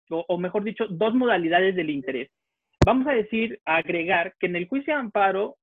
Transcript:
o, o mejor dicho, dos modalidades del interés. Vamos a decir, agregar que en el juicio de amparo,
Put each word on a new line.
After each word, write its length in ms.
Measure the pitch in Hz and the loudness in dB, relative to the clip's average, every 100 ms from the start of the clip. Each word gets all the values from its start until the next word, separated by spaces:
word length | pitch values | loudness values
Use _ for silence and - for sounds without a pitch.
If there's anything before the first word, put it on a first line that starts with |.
| - | -8
o, 160 | 165 170 | -6 -2
o 100 | 175 | -2
mejor 240 | 180 208 | -2 -4
dicho, 240 | 208 208 214 | -4 -4 -6
dos 260 | 170 220 | -2 0
modalidades 640 | 247 240 190 165 175 190 180 | 2 2 2 2 4 4 2
del 160 | 156 | -2
interés. 400 | 143 131 131 131 _ _ _ _ _ - | -4 -4 -6 -8 _ _ _ _ _ 4
Vamos 220 | 254 269 | 4 2
a 60 | |
decir, 480 | 247 208 226 233 - - | 0 0 -2 -4 -4 -2
agregar 680 | 160 170 175 165 180 180 - | -2 0 -2 0 0 0 -4
que 80 | 180 | -4
en 80 | 175 | -2
el 120 | 180 | -4
juicio 260 | 269 277 | -4 -2
de 60 | 294 | -4
amparo, 580 | 233 208 196 190 226 - | -2 0 2 2 -2 -8